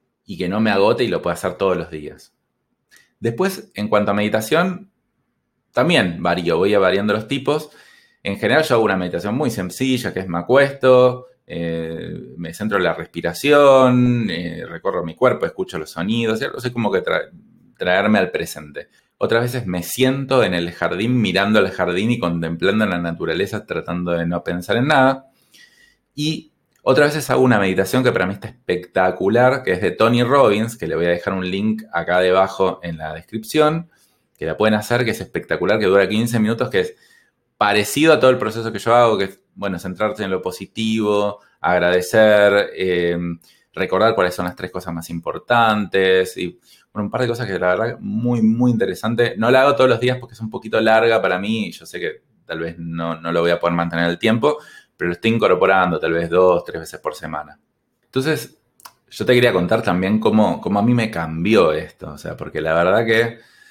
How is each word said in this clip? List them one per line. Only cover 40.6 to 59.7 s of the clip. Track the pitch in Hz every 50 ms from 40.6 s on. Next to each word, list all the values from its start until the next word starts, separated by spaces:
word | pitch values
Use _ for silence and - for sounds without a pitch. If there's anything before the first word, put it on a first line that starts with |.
| 98 - _ 120 113 110 110 110 107 104 104 104 104 101 101 - _ _ _ _
agradecer, | - 82 90 90 87 87 90 90 90 - - 113 110 107 104 104 104 104 101 101 101 - -
eh, | 80 92 92 90 87 87 85 85 85 87 87 85 82 _ _ _ _ _ _ _
recordar | - 92 90 95 95 107 113 110
cuáles | - 92 90 -
son | - 90
las | 90 90
tres | - 92 90
cosas | - 90 87 92 85
más | 82 85 -
importantes, | 87 85 82 82 78 87 - - 120 117 117 113 107 107 101 92 - 95 95 95 92 92 92 92 - 92
y, | 90 87 87 _ _ _ _ _ _ _
bueno, | - 104 104
un | 104
par | 107 120
de | 127 117
cosas | 117 - 123
que | 101 98 87
la | 90 90 90
verdad | 98 113 117 - -
muy, | - 101 101 110 120 120 123 117
muy | 110 110 113 117 123 123
interesante. | 117 107 - - 90 - - 110 117 113 120 113 82
No | 95 110 117
la | 131 131
hago | 135 143 139
todos | 139 135 131
los | 120 110
días | 123 123 127
porque | 123 120 - -
es | -
un | 113 110
poquito | 110 - - 110 113 110
larga | 110 110 110 113 113 117 113 110
para | 95 92 92 92
mí, | 98 104 110 113 104
y | 90 82
yo | - 82
sé | - - 87
que | 87 80 - - _ _ _ _ _
tal | - 82 82
vez | 82 82 82 82
no, | 85 85 82 82 82 82 82 80
no | 82 82
lo | 82 85 82
voy | 85
a | 85 85
poder | - 87 85
mantener | 85 85 85 82 82 85 85
el | 87 -
tiempo, | - 113 110 113 110 - 113 - - - - - - _ _
pero | - 82 87
lo | 87
estoy | - - 113 113
incorporando | 117 - 92 90 90 92 92 95 95 92 90 82 78
tal | 80 82 82
vez | 82 85 82
dos, | 85 90 92 92 90 85 -
tres | - 87 85
veces | 80 - - -
por | - - -
semana. | - 80 80 78 76 76 73 71 _ _ _ _ _ _ _ _ _ _
Entonces, | _ - 135 131 156 156 139 - - _ _ _ _ _ _ - - _ _ _ _
yo | - - 104
te | 90 127
quería | 123 120 120 -
contar | 90 87 85